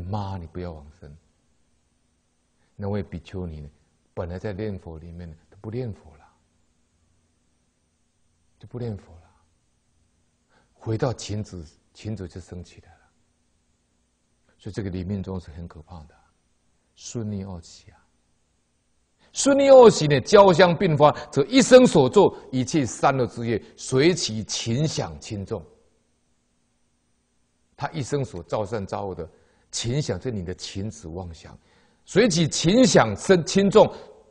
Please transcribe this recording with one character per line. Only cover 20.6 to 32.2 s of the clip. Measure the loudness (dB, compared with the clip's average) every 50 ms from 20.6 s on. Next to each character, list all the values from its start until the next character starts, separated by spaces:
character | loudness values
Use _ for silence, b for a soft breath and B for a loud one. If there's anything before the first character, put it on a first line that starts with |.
| 4 4 4
并 | 2 0 0 2
发， | 4 4 4 4 B B
则 | B -2 -2 -2
一 | 2 4 4
生 | 6 8 8 8 8
所 | 8 6 4 4 4
作 | 4 4 4 4 B B B B
一 | -6 -6 -4
切 | -2 -2 -2 -2
善 | -2 -4 0 0 0 0 0
恶 | -2
之 | -4 -6 -8 -6
业， | -4 -4 -6 B B B
随 | B -8 -4 0 2 2 2 0
其 | -2 -4 -8 -8 -8 -8
情 | -8 -10 -8 -6 -4 -4 -2 -4 -4
想 | -4 -6 -8 -10 -10 -14
轻 | -14 -12 -12 -10 -10
重。 | -10 -10 -12 -12 -16 _ _ _ _ _ _ _ _ _ _ _ _ _ _ _ _ _ _ _ _ _ _ _ _ _ _ _ _ _ _ _ _ _ _ _ _ _ _ _ _ _
他 | -12 -12 -10
一 | -8 -10
生 | -8 -6 -6 -6 -6
所 | -8 -10 -14 -12
造 | -8 -6 -6 -6
善 | -6 -6 -8 -8
造 | -8 -10 -10 -10
恶 | -10 -10
的 | -12 -14 -16 b b b b b b b b
情 | -10 -8 -6 -4 -4 -4
想， | -4 -4 -6 -6
这 | -6 -8
你 | -8 -8
的 | -8 -10 -12
情 | -12 -14 -14 -10 -10 -10 -10
子 | -12 -14 -16 -14
妄 | -14 -12 -14 -14 -16
想， | -20 -20 -20 -20 -20 b b b b b b b b b
随 | -4 0 2